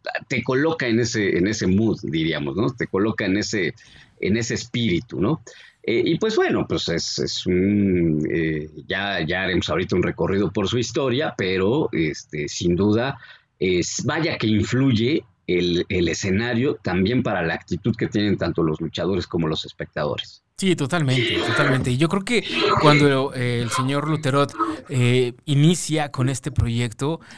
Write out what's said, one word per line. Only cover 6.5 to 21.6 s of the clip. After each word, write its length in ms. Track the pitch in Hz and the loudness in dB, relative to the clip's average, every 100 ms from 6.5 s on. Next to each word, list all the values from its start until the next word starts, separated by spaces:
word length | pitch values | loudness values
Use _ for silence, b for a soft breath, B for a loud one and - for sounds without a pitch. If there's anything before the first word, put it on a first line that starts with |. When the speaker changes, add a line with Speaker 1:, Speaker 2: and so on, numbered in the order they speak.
| 113 80 | 0 0
Speaker 1:
pues 220 | 85 - | -2 -2
es, 300 | 82 - - | -2 -2 -4
es 260 | 67 - 90 | -4 -4 0
un, 800 | 90 95 104 98 90 82 76 78 | 2 2 4 2 2 2 2 0
eh, 440 | 82 80 78 76 78 71 | 0 -2 -2 -6 -12 -8
ya, 360 | 95 101 95 | -4 -4 -4
ya 200 | 78 90 | -2 -2
haremos 260 | 95 87 - | -2 -2 0
ahorita 260 | 80 92 95 | -2 0 0
un 60 | |
recorrido 500 | 87 - 85 98 95 | 0 0 0 0 0
por 160 | 110 98 | 0 -2
su 120 | 120 | -2
historia, 560 | 117 160 135 123 156 - | -2 -2 0 0 -2 -2
pero, 520 | 95 92 95 143 147 | -2 0 2 2 0
este, 560 | - 78 69 - 76 71 | 0 -2 -4 -8 -8 -6
sin 280 | - 87 87 | -2 0 2
duda, 440 | 104 107 131 135 B B B - | 2 2 0 -6 B B B -4
es, 420 | 92 92 165 - | 0 0 0 -4
vaya 360 | 143 156 160 117 | -4 -2 -2 -2
que 80 | 113 | 0
influye 760 | 107 95 123 135 110 117 160 - _ - | 2 2 2 2 2 2 0 -4 _ -2
el, 380 | 90 90 85 - | 0 2 0 0
el 220 | 95 87 | 0 0
escenario 640 | - 101 95 120 117 139 - | 0 0 0 0 0 0 -2
también 400 | - 90 147 127 | -2 0 2 0
para 180 | 120 95 | 0 -2
la 120 | 82 | -2
actitud 420 | 80 - - 123 113 | -4 -6 -4 -2 -2
que 120 | 80 | -2
tienen 300 | 110 104 90 | 0 0 0
tanto 260 | 85 82 | -2 0
los 180 | 82 78 | 0 -2
luchadores 460 | 82 - 85 95 - | -6 -4 -2 -2 -2
como 200 | 87 80 | -2 -2
los 160 | 78 | -4
espectadores. 800 | - - 80 - 73 62 - - _ - | -6 -12 -10 -4 -4 -4 -8 -16 _ -2
Speaker 2:
Sí, 160 | 190 180 | 0 2
totalmente, 640 | 139 175 135 127 113 - - | 0 0 2 2 0 0 0
totalmente. 460 | 117 | 0